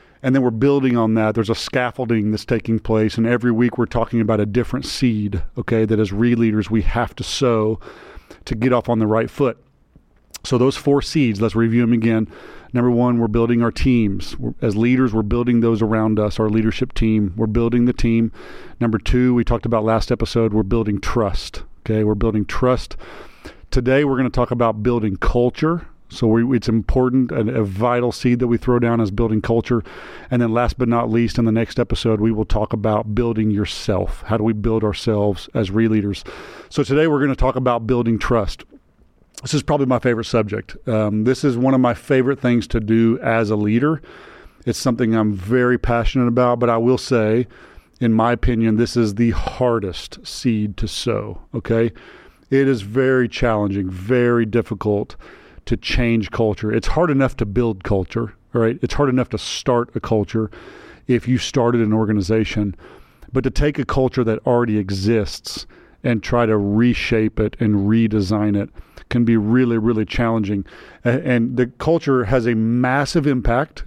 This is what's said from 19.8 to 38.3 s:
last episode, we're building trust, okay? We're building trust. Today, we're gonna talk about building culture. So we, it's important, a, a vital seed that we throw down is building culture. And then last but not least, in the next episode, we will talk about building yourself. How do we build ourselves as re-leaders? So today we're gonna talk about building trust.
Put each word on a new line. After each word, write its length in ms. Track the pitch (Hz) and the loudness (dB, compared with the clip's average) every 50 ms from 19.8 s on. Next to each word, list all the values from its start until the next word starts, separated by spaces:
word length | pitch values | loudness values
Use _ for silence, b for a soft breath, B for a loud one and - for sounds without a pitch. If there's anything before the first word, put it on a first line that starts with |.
| 107 | 2
last 260 | 113 110 110 - - | 2 2 0 0 0
episode, 420 | 120 104 110 - - 117 113 110 101 | -2 -2 -2 -2 0 0 2 2 2
we're 100 | 110 104 | 0 0
building 360 | 95 113 117 110 107 104 98 | 2 0 0 0 0 -2 -2
trust, 640 | - - - 123 110 98 - - - - - - - - - - | -2 0 0 0 0 0 -2 -4 -4 -8 -10 -12 -14 -14 -16 -10
okay? 240 | - - 110 110 107 | -6 -2 0 0 2
We're 120 | 104 107 | 0 0
building 280 | 104 113 113 104 107 101 | 0 0 0 0 0 -2
trust. 540 | - - - 127 127 127 117 - - - B B B B B B B B B B B B B B - | -2 0 0 2 2 2 0 -2 -6 -12 B B B B B B B B B B B B B B -2
Today, 320 | - 127 120 123 131 139 151 | -2 0 2 2 2 4 2
we're 140 | 143 135 127 | 2 2 0
gonna 120 | 131 120 | 0 0
talk 220 | - 127 120 - | 0 0 0 0
about 320 | 123 120 120 113 107 107 107 | 0 0 0 0 0 0 0
building 320 | 123 120 120 107 107 95 | 0 0 2 0 -2 -2
culture. 720 | - - - - 123 123 123 - - 160 156 170 170 - - - - - - | 0 0 2 2 2 2 0 0 0 0 0 0 -2 -4 -10 -18 -20 -20 -20
So 180 | - - 117 110 | -6 -2 2 2
we, 300 | 107 117 117 127 135 117 | 4 4 4 2 2 0
it's 100 | - - | 0 0
important, 640 | 113 113 101 - - 131 127 127 123 135 127 120 | 0 0 0 2 2 2 2 4 2 2 0 0
a, 300 | - 131 110 107 131 127 | 0 -2 -2 0 0 0
a 20 | 107 | -2
vital 480 | 98 95 98 117 123 123 123 123 120 | -2 -2 0 0 0 2 2 0 -2
seed 260 | 117 - - 127 123 120 | -2 -2 0 0 2 2
that 80 | 127 117 | 2 0
we 100 | 120 113 | 0 0
throw 200 | - 127 123 120 | 2 0 2 2
down 220 | 120 117 117 117 | 2 2 2 2
is 120 | 113 101 | 0 0
building 300 | 98 104 113 113 110 107 | 0 0 0 0 0 0
culture. 400 | - - 117 117 110 - 123 117 98 B B B B B B B B B | 0 0 0 0 0 0 -2 -2 -2 B B B B B B B B B
And 120 | 131 120 | -2 0
then 120 | 120 113 110 | 0 0 0
last 240 | 117 120 117 - - | 0 0 0 0 0
but 120 | 127 117 | 0 0
not 200 | 120 117 120 113 | 0 0 0 0
least, 300 | 110 117 117 110 - - | 2 2 0 0 0 0
in 60 | 117 | 0
the 60 | 113 110 | 2 2
next 260 | 113 113 - - - | 0 -2 -2 -2 -2
episode, 400 | 120 - 117 - - 117 110 101 | -2 -2 -2 -2 0 0 0 2
we 140 | 107 113 110 | 2 0 0
will 120 | 104 107 | 0 0
talk 280 | - - 107 107 - - | 0 0 0 0 -2 -2
about 420 | 110 101 110 107 104 113 107 104 | -2 0 0 0 0 -2 -2 -2
building 340 | 110 120 117 113 110 107 107 | -2 -2 0 0 0 0 0
yourself. 720 | 104 101 104 - - - - - 101 92 92 90 - - - - | 0 0 -2 -4 -6 -6 -4 -2 -2 -2 -2 -4 -6 -8 -4 -4
How 100 | 107 113 | -2 0
do 60 | 107 | 0
we 100 | 113 110 | 0 -2
build 300 | 107 101 117 113 113 107 | 0 -2 0 0 0 0
ourselves 680 | 107 98 - - 117 110 104 104 104 98 - - - - | -2 -2 -2 -2 0 0 2 2 0 0 -2 -8 -8 -4
as 180 | 113 110 95 | -4 -4 -2
re-leaders? 540 | 98 110 113 113 110 107 101 101 98 - B B B B B B B B B B | 0 0 2 2 2 2 0 -2 -4 -8 B B B B B B B B B B
So 140 | - - 139 | -4 -4 -2
today 240 | - 139 147 160 165 | 0 2 2 2 2
we're 140 | 151 139 | 2 0
gonna 120 | 139 143 131 | 0 0 0
talk 220 | - 131 131 - | 0 0 0 0
about 320 | 127 131 123 120 117 113 107 | 0 0 0 0 0 0 0
building 320 | 127 120 120 117 117 104 | 0 0 2 0 0 0
trust. 460 | - - | 0 0